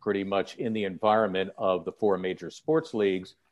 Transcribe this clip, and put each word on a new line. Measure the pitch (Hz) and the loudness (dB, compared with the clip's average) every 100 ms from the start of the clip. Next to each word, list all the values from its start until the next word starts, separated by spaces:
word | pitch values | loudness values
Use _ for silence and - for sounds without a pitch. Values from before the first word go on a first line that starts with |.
pretty | 104 98 | -2 -2
much | 98 98 95 - | 0 -2 -2 -4
in | 120 | -4
the | 110 98 | -2 -4
environment | 87 107 107 107 92 95 - | 0 2 4 4 0 -4 -2
of | 101 92 85 | 0 0 -2
the | |
four | - 107 92 | 0 0 2
major | 92 90 82 | -2 -6 -10
sports | - - 160 160 113 | -8 -2 0 0 0
leagues, | 101 95 92 - _ | 2 0 -4 -20 _